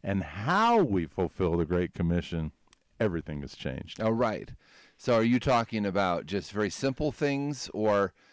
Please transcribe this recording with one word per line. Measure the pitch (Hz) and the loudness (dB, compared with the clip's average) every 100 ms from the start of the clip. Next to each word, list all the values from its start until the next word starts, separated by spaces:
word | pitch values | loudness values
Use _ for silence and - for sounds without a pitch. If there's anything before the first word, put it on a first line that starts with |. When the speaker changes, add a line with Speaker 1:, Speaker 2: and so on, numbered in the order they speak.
Speaker 1:
and | 98 98 | -2 -4
how | 80 98 113 185 233 233 | -4 -6 0 2 4 4
we | 156 95 80 | 4 2 -2
fulfill | - 87 - 90 85 | -2 -4 0 0 2
the | 80 | 2
Great | 90 87 | 0 0
Commission, | - 85 87 - 85 78 _ _ _ _ _ | 0 0 0 0 -4 -6 _ _ _ _ _
everything | 110 85 78 76 | -2 -2 -6 -8
has | 71 - | -10 -8
changed. | - 67 - - | -8 -8 -10 -4
Speaker 2:
Oh, | 110 | -2
right. | 113 120 101 - - _ - - _ | 2 0 -2 -10 -18 _ -20 -20 _
So | - 117 | 2 4
are | |
you | 113 123 | 4 2
talking | 143 123 113 110 101 | 4 2 2 -2 0
about | 92 95 85 - | 0 0 0 -2
just | 98 87 | -6 -4
very | 104 104 | -2 -2
simple | - 135 127 147 | -2 -4 -2 -4
things | - 147 139 143 139 - | -2 -2 -2 -4 -6 -8
or | - 107 101 98 _ _ | -2 2 2 2 _ _